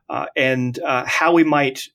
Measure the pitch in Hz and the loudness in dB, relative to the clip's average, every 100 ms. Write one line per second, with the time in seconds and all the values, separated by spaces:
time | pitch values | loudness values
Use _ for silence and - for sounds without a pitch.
0 | - 123 - - 131 127 123 123 165 127 | -10 -8 -6 -2 0 0 -2 -4 -2 -2
1 | - - 165 170 156 147 139 135 - | -2 0 2 4 4 2 0 -4 -14